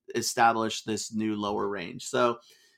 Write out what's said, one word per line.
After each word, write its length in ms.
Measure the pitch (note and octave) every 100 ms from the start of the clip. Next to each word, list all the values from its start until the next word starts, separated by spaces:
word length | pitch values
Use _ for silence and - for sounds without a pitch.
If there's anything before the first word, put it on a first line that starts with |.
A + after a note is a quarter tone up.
| -
establish 680 | A2+ A2 - A#2 A2+ A2 -
this 320 | - G#2 -
new 200 | A2 A2
lower 320 | G#2 G#2 G#2 G2+
range. 380 | G2+ E2+ - -
So, 320 | B2+ A#2+ A#2 - _ _